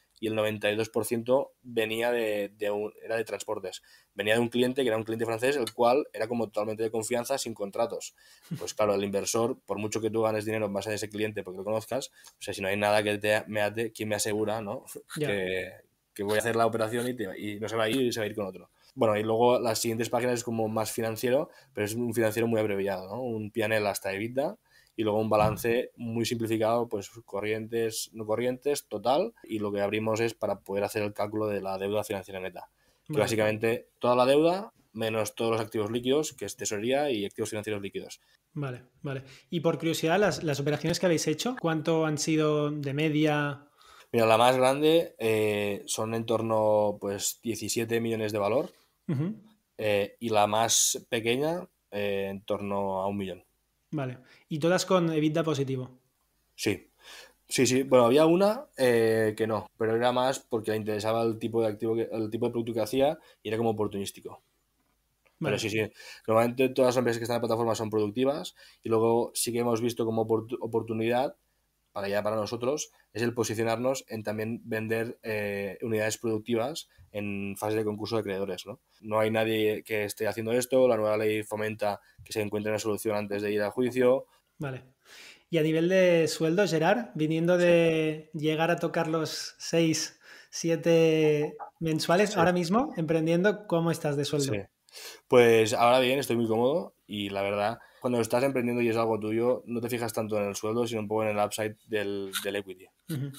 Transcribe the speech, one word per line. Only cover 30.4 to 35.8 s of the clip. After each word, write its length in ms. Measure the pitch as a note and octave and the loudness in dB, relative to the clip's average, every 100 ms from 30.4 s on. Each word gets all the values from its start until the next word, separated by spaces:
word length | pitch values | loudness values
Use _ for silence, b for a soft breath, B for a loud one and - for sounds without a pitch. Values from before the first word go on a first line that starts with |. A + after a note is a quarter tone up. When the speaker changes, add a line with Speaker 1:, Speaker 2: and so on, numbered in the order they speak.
| G#2 G2 | -4 -4
Speaker 1:
poder 240 | - G2 | -4 -4
hacer 220 | G2+ A2 | -2 -2
el 80 | G#2 | -4
cálculo 340 | G#2 G#2 G#2+ G#2+ | -4 -4 -2 -2
de 140 | G2+ | -2
la 180 | F#2+ F#2+ | -4 -4
deuda 240 | G2 G#2 | -2 -2
financiera 380 | G2+ G2 F#2 F#2+ | -2 -6 -8 -10
neta, 280 | F#2+ F2 - _ _ _ - | -10 -12 -18 _ _ _ -4
que 60 | |
Speaker 2:
Vale. 100 | D3+ | 0
Speaker 1:
básicamente 680 | G#2 A2 G#2+ G#2+ A2+ A#2+ - - | 0 2 2 2 0 -2 -6 -2
toda 160 | B2 B2 | 2 4
la 100 | B2+ | 6
deuda 460 | C#3+ E3 F#3 A3+ _ _ | 6 4 0 -6 _ _
menos 440 | A2 A2 A2 G#2 - | -6 -2 -2 -2 -2
todos 160 | A#2 | -2
los 80 | A2+ | 0
activos 320 | G#2+ A2+ | -2 -4